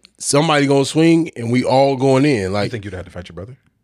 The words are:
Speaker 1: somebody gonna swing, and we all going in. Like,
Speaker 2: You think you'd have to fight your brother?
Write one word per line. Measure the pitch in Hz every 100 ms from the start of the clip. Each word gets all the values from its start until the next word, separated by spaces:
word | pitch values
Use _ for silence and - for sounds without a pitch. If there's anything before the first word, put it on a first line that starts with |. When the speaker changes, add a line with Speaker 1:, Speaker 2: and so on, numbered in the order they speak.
| _ _
Speaker 1:
somebody | - 139 160 147 139
gonna | 139
swing, | 135 156 165 165 160 -
and | 117
we | 123
all | 120 131 139 131
going | 135 131
in. | 147 120 92
Like, | 101 101
Speaker 2:
You |
think | 120
you'd | 101
have | 90 87
to |
fight | 90 90
your |
brother? | 85 104 131 _ _